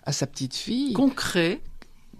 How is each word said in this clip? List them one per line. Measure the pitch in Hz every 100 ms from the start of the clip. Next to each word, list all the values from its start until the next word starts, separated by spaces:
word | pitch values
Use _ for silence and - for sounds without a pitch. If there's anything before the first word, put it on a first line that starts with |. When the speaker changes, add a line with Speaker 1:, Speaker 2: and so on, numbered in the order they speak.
| -
Speaker 1:
à |
sa | 139 139
petite | - 131 -
fille. | - 233 285
Speaker 2:
Concret. | 214 269 269 - 180 165 247 - - - - - -